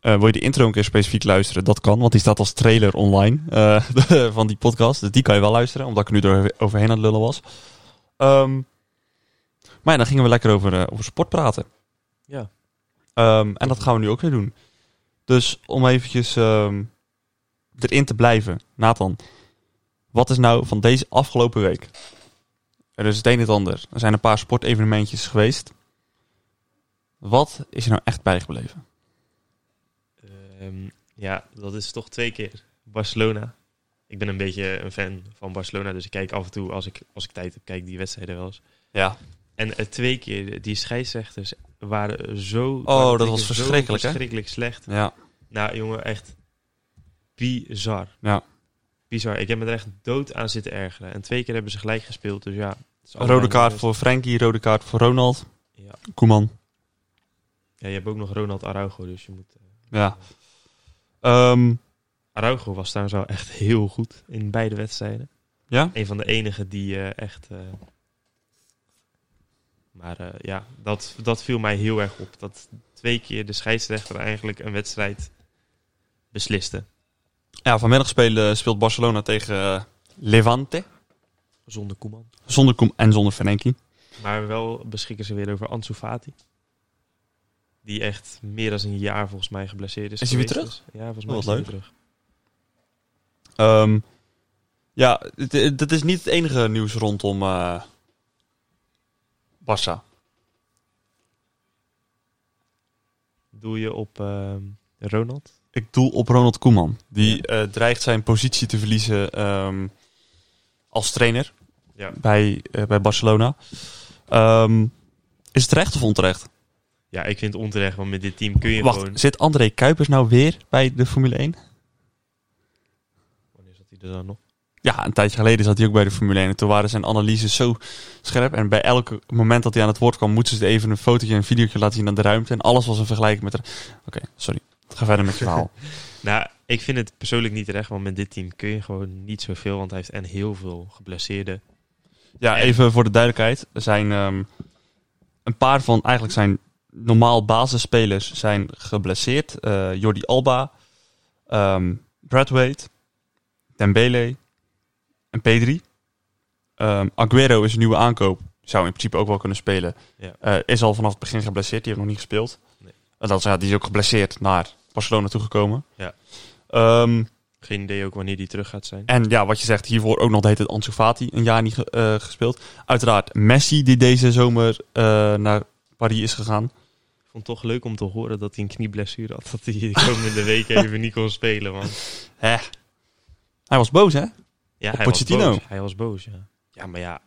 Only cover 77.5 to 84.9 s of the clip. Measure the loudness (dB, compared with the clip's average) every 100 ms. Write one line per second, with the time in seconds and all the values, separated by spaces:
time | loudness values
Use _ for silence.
77.5 | -6 0 2 4 4 2 2 2 4 2
78.5 | 0 -2 0 0 0 0 -2 -2 -4 -4
79.5 | -4 -2 -4 -8 _ _ _ 2 4 4
80.5 | 0 -4 -8 -10 _ _ _ _ _ _
81.5 | _ _ -14 -14 -14 -16 -18 -20 _ _
82.5 | 4 4 6 2 4 4 4 2 -2 -2
83.5 | -2 -2 -6 _ _ _ -14 -8 -8 -6
84.5 | -8 -8 -10 -12